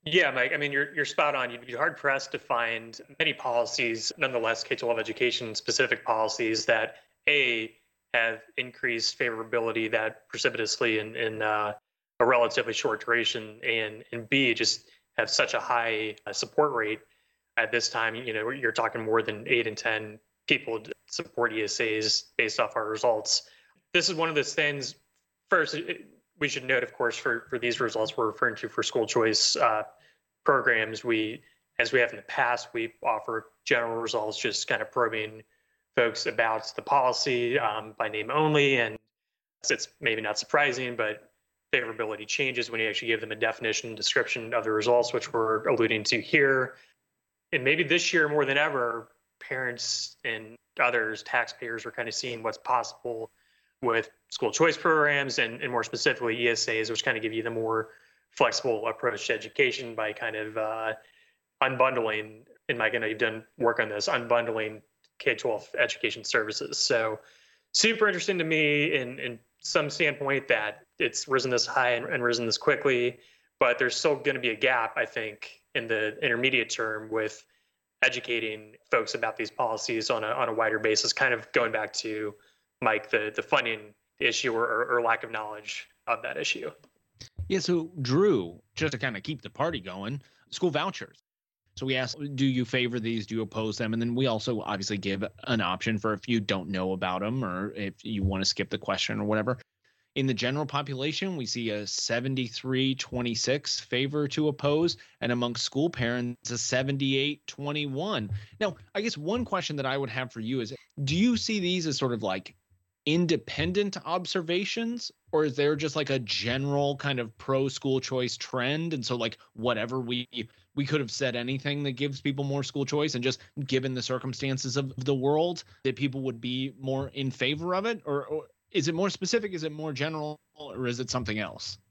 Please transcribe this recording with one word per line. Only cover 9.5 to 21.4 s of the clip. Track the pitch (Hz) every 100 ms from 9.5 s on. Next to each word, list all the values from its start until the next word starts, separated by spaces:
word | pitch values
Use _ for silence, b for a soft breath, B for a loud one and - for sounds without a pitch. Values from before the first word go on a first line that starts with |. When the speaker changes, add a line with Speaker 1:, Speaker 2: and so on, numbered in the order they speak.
| 120 113 110 113
Speaker 1:
that | 113 110 110 _
precipitously | - - 113 107 - 120 107
in, | 107 113
in, | 113 110
uh, | 110 107 107 104 _ _ _ _
a |
relatively | 120 123 117 - 117
short | 110 135 110
duration, | - 117 110 120 110 107 127
and, | 113 110 110 -
and | 120 110
B, | 139 131
just | 113 113 - b b b -
have | 113
such | - 127
a | 117
high, | - 120 117 107 107 107
uh, | -
support | 101 - - 147
rate | 123 107 110 _ _ _ _ _ -
at | 113
this | 120 -
time. | 120 113
You | 113 123
know, | 110 110
you're | 135 120
talking | - 113 117
more | 110 113
than | 107 107 117
eight | 120 110
in |
ten | 107 120 110 107 107 _ _ -
people | 139 - 113
d-, | 120 - _
support | - - -